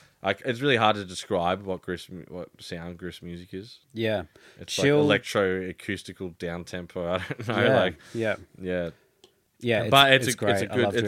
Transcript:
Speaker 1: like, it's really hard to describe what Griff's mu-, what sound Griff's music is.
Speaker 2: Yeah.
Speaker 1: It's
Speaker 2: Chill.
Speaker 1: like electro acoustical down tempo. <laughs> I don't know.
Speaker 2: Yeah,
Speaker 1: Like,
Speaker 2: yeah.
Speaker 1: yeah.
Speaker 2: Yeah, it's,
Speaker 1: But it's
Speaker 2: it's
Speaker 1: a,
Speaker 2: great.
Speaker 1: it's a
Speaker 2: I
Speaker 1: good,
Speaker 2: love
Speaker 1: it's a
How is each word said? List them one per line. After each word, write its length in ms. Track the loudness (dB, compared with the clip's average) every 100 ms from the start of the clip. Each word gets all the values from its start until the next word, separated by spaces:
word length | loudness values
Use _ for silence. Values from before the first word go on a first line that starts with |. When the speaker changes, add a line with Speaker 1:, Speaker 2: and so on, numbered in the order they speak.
| _ _
Speaker 1:
like, 200 | -2 -2
it's 160 | -2 -2
really 160 | 2 2
hard 220 | 4 2
to 80 | -2
describe 580 | -10 -2 0 0 -2
what 180 | -4 -8
Griff's 280 | -6 -8 -8
mu-, 160 | -16 -14
what 220 | -14 -14 _
sound 380 | -14 -12 -12 -12
Griff's 240 | -12 -12
music 320 | -14 -14 -14
is. 260 | -14 -14 -20 _
Speaker 2:
Yeah. 300 | -4 0 0 -4 _ -20 -18
Speaker 1:
It's 160 | -8 2
Speaker 2:
Chill. 220 | 4 6
Speaker 1:
like 80 | 6
electro 640 | 4 2 0 2 0 -4
acoustical 600 | -8 -6 -6 -6 -10 -10 -8
down 260 | -8 -8 -8
tempo. 420 | -10 -10 -6 -2
<laughs> 60 |
I 40 | -2
don't 280 | -4 -8 -4
know. 160 | 2 4
Speaker 2:
Yeah, 140 | 4
Speaker 1:
Like, 160 | 2 -2 -10
Speaker 2:
yeah. 220 | -4 -2 -4 -8 -12
Speaker 1:
yeah. 280 | -4 -4 -4 -8 _ _ -20 _ _ _
Speaker 2:
Yeah, 200 | 0 0
it's, 80 | 4
Speaker 1:
But 200 | 6 8
it's 120 | 6 4
Speaker 2:
it's 60 |
Speaker 1:
a, 40 | -2
Speaker 2:
great. 140 | 0
Speaker 1:
it's 80 | 0
a 100 | 0
Speaker 2:
I 20 | 0
Speaker 1:
good, 80 |
Speaker 2:
love 120 | 2
Speaker 1:
it's 40 |
a 20 | 2